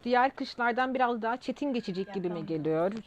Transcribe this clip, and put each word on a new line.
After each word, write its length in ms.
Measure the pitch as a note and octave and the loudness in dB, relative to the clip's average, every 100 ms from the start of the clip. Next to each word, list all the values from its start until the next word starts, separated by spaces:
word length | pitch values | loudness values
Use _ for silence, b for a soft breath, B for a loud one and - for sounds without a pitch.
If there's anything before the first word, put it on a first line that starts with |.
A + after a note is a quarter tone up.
diğer 320 | A#3+ B3 C4 - | 2 4 4 0
kışlardan 580 | C4 - A#3+ A#3+ C4 | -8 0 0 2 0
biraz 280 | B3+ B3 A#3+ | 2 2 2
daha 140 | A3+ B3+ | -2 -2
çetin 360 | - - C#4+ | -4 -2 -2
geçecek 420 | B3 - F3+ G3 | -2 -2 -4 -4
gibime 260 | G3 F3 E3+ | -4 -2 -4
geliyor. 520 | D#3 D#3+ D3+ D#3+ F3+ A3 | -4 -2 0 2 2 -2